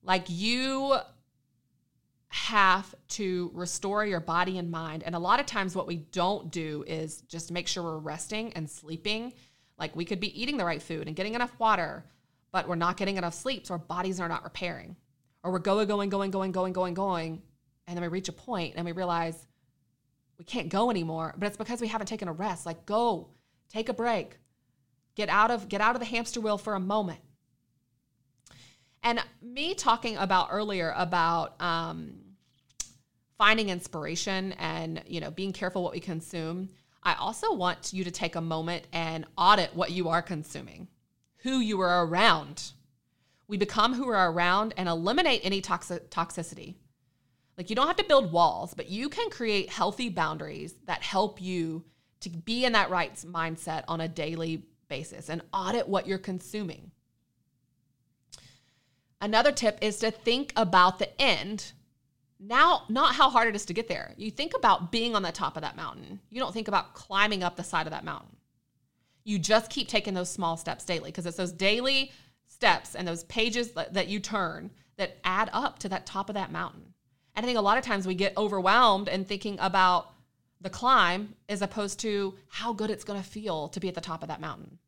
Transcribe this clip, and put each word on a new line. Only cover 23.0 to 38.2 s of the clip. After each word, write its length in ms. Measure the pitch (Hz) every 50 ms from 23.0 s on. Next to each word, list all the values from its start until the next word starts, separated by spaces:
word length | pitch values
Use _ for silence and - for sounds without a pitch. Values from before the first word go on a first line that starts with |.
| 240 240 214 165 - - _ _ _ _ _ _ _ _
take 200 | - 220 226 226
a 60 | 240
break. 440 | 196 226 240 233 196 160 - - - _ _ _ _ _ _ _ _ _ _ _ _ _ _ _
Get 140 | - 208 -
out 220 | 165 202 214 233
of, 180 | 240 226 196 -
get 120 | 196 202
out 140 | 214 220 247
of 60 | 247
the 60 | 240
hamster 340 | 220 233 233 233 226 - 247
wheel 180 | 220 214 208 202
for 160 | 202 220 214
a 60 | 196
moment. 400 | 185 185 202 220 208 180 160 - - _ _ _ _ _ _ _ _ _ _ _ _ _ _ _ _ _ _ _ _ _ _ _ _ - - - - - _ _ _ _ _ _ -
And 200 | 233 233 233 - - - _
me 340 | - 240 240 262 294 330 392
talking 420 | 370 - 277 226 226 - 233 220
about 320 | 190 196 190 190 185 175 -
earlier 420 | - 202 214 214 202 185 165 165 135
about, 640 | - 180 170 180 175 165 165 170 170 160 - - _ -
um, 580 | 175 165 165 165 165 165 165 156 147 - - 202 - 196 _ _ _ _ _ _ _ _ _ - - - _ _ _ _ _ _ _ _ _
finding 300 | 214 202 220 226 220 202
inspiration 840 | 185 180 175 - - 165 147 151 160 170 - - 196 190 190 190 185
and, 500 | - 175 160 160 165 165 165 160 160 -
you 140 | - - 170
know, 100 | 160 151
being 220 | 156 165 190 196 190
careful 300 | - - 185 180 196 180
what 100 | 175 -
we 80 | -
consume, 720 | 175 - 175 160 165 - - 175 160 160 165 180 190 190 - _ _ _ _ _ -
I 120 | 185 165
also 380 | - - - 240 - - 453 415
want 400 | 214 180 180 170 - - - -
you 100 | 185 190
to 80 | 175
take 240 | 175 -